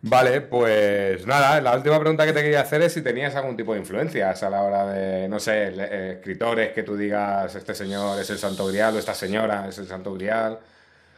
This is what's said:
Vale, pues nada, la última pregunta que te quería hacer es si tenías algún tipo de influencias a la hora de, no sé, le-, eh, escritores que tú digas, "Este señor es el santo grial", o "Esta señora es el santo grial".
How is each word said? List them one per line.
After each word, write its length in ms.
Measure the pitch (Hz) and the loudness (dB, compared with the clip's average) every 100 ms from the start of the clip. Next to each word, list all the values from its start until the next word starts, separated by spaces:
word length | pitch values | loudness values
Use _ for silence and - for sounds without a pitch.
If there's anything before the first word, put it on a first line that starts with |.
Vale, 400 | - 127 127 131 | 4 6 6 4
pues 840 | 139 123 117 107 104 101 98 95 92 | 0 2 4 4 4 2 0 -2 0
nada, 320 | 139 139 151 | 4 6 4
la 140 | 131 123 | 4 2
última 240 | 135 156 | 4 4
pregunta 260 | 156 156 156 | 4 4 4
que 60 | |
te 80 | 151 | 4
quería 200 | 147 147 | 2 2
hacer 200 | 131 151 | 2 2
es 120 | 170 | 2
si 80 | 165 | 2
tenías 340 | 139 120 143 135 | -2 -2 -2 -4
algún 220 | 135 117 | -4 -6
tipo 160 | 110 | -2
de 60 | 107 | -2
influencias 600 | 90 98 160 135 98 92 | -2 -4 -2 0 0 0
a 60 | 101 | -2
la 120 | 98 | 0
hora 240 | 98 101 98 | 0 0 0
de, 400 | 98 95 95 95 | -2 -2 -2 -4
no 120 | 104 | -4
sé, 320 | 113 107 101 | -2 0 0
le-, 120 | 92 | -4
eh, 280 | 98 104 95 | -6 -6 -8
escritores 580 | 90 - 90 117 113 110 | -10 -10 -4 -2 0 0
que 120 | - | -2
tú 120 | 107 104 | -6 -4
digas, 580 | 104 104 101 98 92 98 | -2 -2 -2 -2 -4 -8
"Este 200 | 92 107 | -10 -10
señor 440 | 98 101 101 101 | -6 -4 -4 -4
es 100 | 95 | -6
el 80 | 104 | -4
santo 280 | 101 95 98 | -4 -4 -4
grial", 280 | 98 110 110 | 2 2 0
o 40 | |
"Esta 140 | 104 | -4
señora 540 | 98 95 104 110 101 98 | -6 -4 -2 0 -2 -4
es 100 | 95 | -10
el 100 | 95 | -12
santo 260 | 95 95 | -10 -10
grial". 460 | 95 95 113 110 113 - _ _ _ _ | -6 -2 -2 -2 -6 -16 _ _ _ _